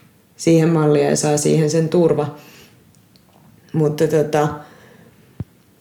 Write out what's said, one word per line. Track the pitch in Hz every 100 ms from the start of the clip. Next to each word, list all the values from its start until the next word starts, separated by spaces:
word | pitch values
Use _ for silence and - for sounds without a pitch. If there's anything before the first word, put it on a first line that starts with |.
| _ _ _ -
siihen | 170 165 160
mallia | 160 151 147 143
ja | 147
saa | 147 147
siihen | 151 151 151
sen | 165 160
turva. | 180 165 151 143 - - - - _ _ _ _ _ _ _ _ _ -
Mutta | 160 151 151 156
tota, | 160 151 151 151 - - - - - - _ _ - - _ _ _